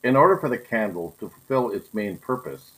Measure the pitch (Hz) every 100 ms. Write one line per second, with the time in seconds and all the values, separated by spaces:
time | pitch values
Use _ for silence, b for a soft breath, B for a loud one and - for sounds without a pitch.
0 | 123 135 170 185 143 117 - 113 107 87
1 | 85 - 101 - _ 135 120 101 - 107
2 | 104 110 - 127 - 67 -